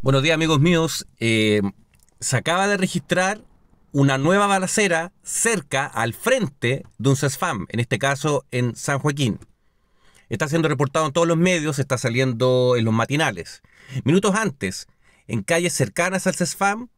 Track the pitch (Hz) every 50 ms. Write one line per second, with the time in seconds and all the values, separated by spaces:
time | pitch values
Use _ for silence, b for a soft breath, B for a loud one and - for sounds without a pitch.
0 | - 135 135 135 135 160 160 156 165 160 160 139 143 175 180 165 165 160 - -
1 | - - _ _ 113 113 113 110 107 107 104 107 98 101 - - - _ _ _
2 | _ _ _ _ - - - 120 - - 165 185 196 202 202 196 190 185 - 175
3 | - _ 175 180 185 190 208 214 - _ _ _ _ _ _ _ _ _ - 143
4 | 139 139 135 131 135 156 185 202 208 202 196 190 185 180 - - 214 190 170 165
5 | 165 175 _ _ _ - - - - 226 233 190 147 - - 131 143 143 - -
6 | 117 117 113 - - 226 262 269 208 135 - _ - 120 131 139 - - _ _
7 | 107 135 139 135 - 143 139 - - 175 147 101 90 - - 110 117 - - 107
8 | 135 135 139 139 - 156 147 135 - _ - 123 123 120 110 - - - 143 135
9 | 135 151 147 143 - - 92 - - _ _ _ _ _ _ _ _ b b b
10 | b b b b b b 123 101 160 147 147 165 156 156 151 127 143 131 - 160
11 | 156 156 143 175 170 170 170 160 170 185 185 170 147 156 143 139 131 - 135 117
12 | - 127 117 123 131 131 123 113 123 127 127 127 127 127 123 123 113 113 110 113
13 | 113 - 131 147 160 143 107 87 - - - - B B B B B B 131 131
14 | 98 123 156 190 196 208 185 - - 151 139 - - 92 92 - - _ b b
15 | b b b b b b 117 117 98 - 170 170 175 175 - - - - - -
16 | 175 185 190 185 - 185 175 - 180 165 - - 196 196 202 226 247 240 _